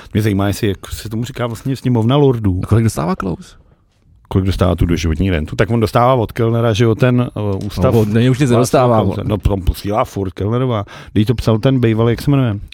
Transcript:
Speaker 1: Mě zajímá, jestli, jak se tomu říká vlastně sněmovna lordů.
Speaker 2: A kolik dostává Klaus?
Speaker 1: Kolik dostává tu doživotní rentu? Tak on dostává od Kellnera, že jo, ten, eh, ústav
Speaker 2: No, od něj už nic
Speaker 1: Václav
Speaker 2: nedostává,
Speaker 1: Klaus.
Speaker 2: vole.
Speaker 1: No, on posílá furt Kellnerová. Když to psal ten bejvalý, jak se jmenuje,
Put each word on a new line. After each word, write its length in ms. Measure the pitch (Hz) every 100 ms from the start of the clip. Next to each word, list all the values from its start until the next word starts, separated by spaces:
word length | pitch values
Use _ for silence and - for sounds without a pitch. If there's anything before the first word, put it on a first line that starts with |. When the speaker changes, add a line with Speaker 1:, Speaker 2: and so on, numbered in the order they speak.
| -
Speaker 1:
Mě 100 | 107
zajímá, 240 | 107 98 101
jestli, 220 | 92 107
jak 240 | 92 -
se 160 | - 104
tomu 160 | 110
říká 220 | 120 - 120
vlastně 300 | 113 135 131
sněmovna 400 | 127 120 113 143
lordů. 440 | 139 117 101 92
Speaker 2:
A 40 | -
kolik 180 | 110
dostává 320 | 113 - 160 185
Klaus? 400 | 95 - - - _ _ _ _ _ _ -
Speaker 1:
Kolik 180 | 98 95
dostává 280 | - 90
tu 120 | 85 87
doživotní 440 | 80 82 80 95
rentu? 260 | 82 - 120
Tak 140 | 104
on 100 | 117
dostává 340 | 107 127 120
od 180 | 131 104
Kellnera, 400 | - 113 117 117
že 120 | 101
jo, 100 | 117
ten, 360 | 101 127 123 123 -
eh, 200 | 104 95 101
ústav 280 | - 135
Speaker 2:
No, 60 | 113
od 80 | 104
něj 220 | 113 123
už 80 | 117
nic 120 | 135
Speaker 1:
Václav 80 | 120
Speaker 2:
nedostává, 380 | 123 147 123 113
Speaker 1:
Klaus. 140 | 98 95
Speaker 2:
vole. 120 | 95
Speaker 1:
No, 80 | 104 -
on 80 | 98
posílá 420 | 87 - 101 107
furt 260 | 127 101 95
Kellnerová. 520 | - 101 120 131 107 - - -
Když 140 | 101 110
to 80 |
psal 240 | 113 - 110
ten 220 | 135 131
bejvalý, 320 | 117 110 117
jak 100 | 113
se 80 | -
jmenuje, 280 | 139 123 104 -